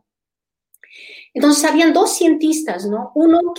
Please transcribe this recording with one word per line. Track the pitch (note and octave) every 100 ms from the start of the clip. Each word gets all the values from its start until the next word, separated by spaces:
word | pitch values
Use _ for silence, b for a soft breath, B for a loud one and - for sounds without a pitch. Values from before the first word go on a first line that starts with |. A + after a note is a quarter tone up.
| _ _ _ _ _ _ _ _ B B B B B
Entonces, | B3+ D4 C#4+ D#4
habían | D4 E4
dos | D#4+ G4 -
cientistas, | E4 D4+ D#4 D#4 - F3+ G3+
¿no? | G#3 B3+
Uno | D4+ E4 E4+ F4